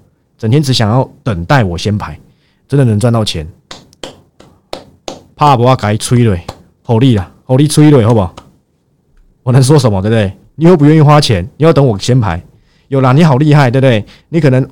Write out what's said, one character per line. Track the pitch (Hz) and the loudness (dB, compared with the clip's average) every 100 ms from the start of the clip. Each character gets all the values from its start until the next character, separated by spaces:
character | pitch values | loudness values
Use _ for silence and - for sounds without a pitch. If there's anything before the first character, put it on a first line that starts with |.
| _ _ _ _ | _ _ _ _
整 | 110 | -2
天 | 135 | -2
只 | 135 | 0
想 | 123 107 | -2 -2
要 | 120 - - | -2 -4 -8
等 | - 90 85 | -8 -8 -2
待 | 143 | -2
我 | 98 85 | -2 -4
先 | 107 104 | -6 -6
排， | - 73 _ _ _ _ _ | -8 -14 _ _ _ _ _
真 | 143 | -2
的 | 127 | 0
能 | 104 | 0
赚 | 120 | -2
到 | 117 107 | -2 -4
钱？ | 87 78 - _ - _ _ - - _ _ _ _ _ - - _ - - _ _ | -8 -12 -18 _ -20 _ _ -20 -20 _ _ _ _ _ -20 -20 _ -18 -18 _ _
怕 | 147 127 | 0 2
不 | 120 | 2
怕 | 131 | 0
该 | 104 107 | -2 -4
催 | - 120 | -2 0
泪？ | 117 90 - - _ _ | 0 -2 -8 -20 _ _
吼 | - 113 | -4 0
你 | 131 107 | 2 0
啦， | 90 _ - | -4 _ -4
吼 | 131 | 0
你 | 151 | 0
催 | 151 151 | 2 4
泪 | 147 107 | 4 2
好 | |
不 | 117 | 0
好？ | 90 - - _ _ _ _ _ _ _ _ _ | -2 -8 -20 _ _ _ _ _ _ _ _ _
我 | 123 | -2
能 | 127 | 0
说 | 131 151 | 2 2
什 | 123 | 2
么， | 98 | -2
对 | 98 | -2
不 | 113 | -2
对？ | 98 - _ | -2 -6 _
你 | - 165 | -2 2
又 | 180 | 4
不 | 143 | 4
愿 | 160 | 4
意 | |
花 | 147 147 | 4 2
钱， | 147 101 87 - | 2 -2 -4 -2
你 | 156 | 0
要 | |
等 | 143 | 2
我 | 139 98 | 0 -2
先 | - 127 | -2 -2
排。 | 107 85 - _ _ _ _ | -2 -6 -10 _ _ _ _
有 | 135 | -2
啦， | 131 | 0
你 | 135 | 2
好 | 170 127 | 2 2
厉 | 156 | 2
害， | 147 131 | 2 2
对 | 127 | 2
不 | 131 | 0
对？ | 110 104 - _ | 0 -4 -16 _
你 | 160 | -2
可 | 143 | 0
能 | 127 131 | 0 -2